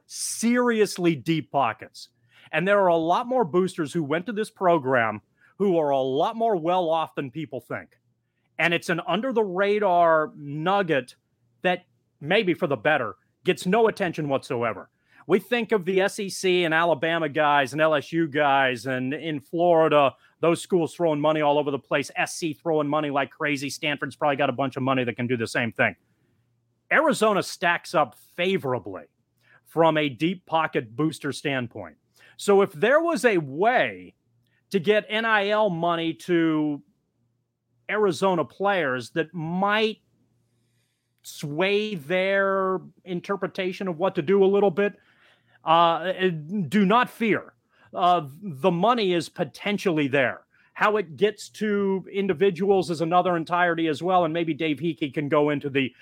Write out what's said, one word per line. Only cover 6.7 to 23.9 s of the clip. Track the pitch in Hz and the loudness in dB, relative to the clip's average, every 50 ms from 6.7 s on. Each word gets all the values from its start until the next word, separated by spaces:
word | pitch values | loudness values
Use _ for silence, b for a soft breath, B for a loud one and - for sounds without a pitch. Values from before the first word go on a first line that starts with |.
| 180 185 180 160 160 165 160 - - | 0 0 0 0 0 -2 -2 -4 -6
than | 165 143 131 | -8 -10 -8
people | 127 160 156 - - 123 | -10 -10 -12 -10 -10 -12
think. | - - 135 104 87 - _ _ _ _ _ _ _ _ _ _ _ _ _ - | -10 -10 -10 -10 -12 -14 _ _ _ _ _ _ _ _ _ _ _ _ _ -2
And | 160 170 170 | -2 0 0
it's | 165 - - | -2 -2 -4
an | 170 165 - | -4 -4 -4
under-the-radar | - 170 202 226 269 233 233 214 196 175 185 196 202 208 208 208 190 175 175 170 165 160 156 156 151 - | -4 -4 -4 -2 -2 -2 -2 -2 -2 -2 -2 0 0 0 0 0 2 2 4 4 4 4 4 2 -2 -6
nugget | 156 147 143 139 156 156 180 196 202 202 160 156 135 123 - - _ _ _ _ _ _ _ _ _ - | -12 -12 -10 -8 -4 -2 0 0 0 0 0 0 -2 -2 -4 -10 _ _ _ _ _ _ _ _ _ -2
that, | 180 180 180 - _ _ _ _ _ _ - | -2 -2 -4 -6 _ _ _ _ _ _ -10
maybe | 143 143 190 226 226 180 156 | -4 0 0 2 2 0 0
for | - 190 | 0 -2
the | 151 139 | -2 -2
better, | 113 - 151 156 143 120 104 95 _ _ _ _ _ - | 0 0 0 0 0 0 -4 -8 _ _ _ _ _ -2
gets | 180 175 - - | -2 -2 -2 0
no | 180 196 233 226 214 | 0 2 4 4 2
attention | - - 196 170 - - 156 143 | 2 0 -4 -4 -4 -4 -4 -2
whatsoever. | 135 127 - - 135 120 117 113 101 - - - _ b b b b b b | -2 -2 -2 -4 -4 -2 -2 -2 -4 -6 -10 -18 _ b b b b b b
We | b 175 214 | b 0 0
think | - - 240 240 226 - 226 | 0 0 -2 -2 -2 0 -2
of | 208 160 | -2 0
the | 175 196 185 - | 0 0 2 2
S | - - - | 0 0 -4
E | 202 190 | -8 -8
C | - - - 185 180 180 175 | -6 -2 0 2 2 2 2
and | 160 160 | 2 2
Alabama | 160 170 175 156 131 165 160 165 165 160 151 | 2 2 2 2 0 0 0 0 0 -2 -2
guys | 135 156 151 147 147 143 139 120 123 | 0 2 2 4 4 4 2 2 0
and | 156 | 2
L | 156 160 156 | 2 2 2
S | 143 131 - 165 | 2 -2 -2 -4
U | 165 165 151 | -2 -2 -2
guys | 131 151 147 139 139 139 135 127 127 113 104 | 0 0 2 4 4 4 4 2 0 -2 -4
and | 135 131 127 127 127 143 | -4 -4 -4 -4 -4 -6
in | - 160 165 151 139 | -6 -6 -8 -8 -8
Florida, | - _ - 165 175 180 170 160 160 156 147 147 143 131 - b b b b b | -8 _ -4 0 2 4 6 6 6 6 6 4 4 4 2 b b b b b
those | - 165 170 - | 0 0 0 0
schools | - - 196 175 160 135 - | 0 0 0 0 0 0 -2
throwing | - 175 165 151 147 | -2 -2 0 0 0
money | 147 156 156 156 | 0 0 2 2
all | 151 147 143 147 | 2 2 2 2
over | 143 147 | 2 0
the | 139 131 | -4 -6
place, | - - 160 143 135 - - | -4 -2 -2 -2 -2 -4 -6
S | 180 165 - - | -6 -6 -6 -6
C | - 175 160 135 | -6 -6 -8 -8
throwing | - - 170 156 156 143 143 | -6 -4 -2 0 0 0 0
money | 147 156 151 143 | 0 -2 -2 -2
like | 139 143 139 120 | -2 -2 -2 -4
crazy. | - - 156 147 147 131 143 135 | -4 -6 -4 -2 -2 -4 -4 -8
Stanford's | - - 165 151 | -8 -6 -6 -4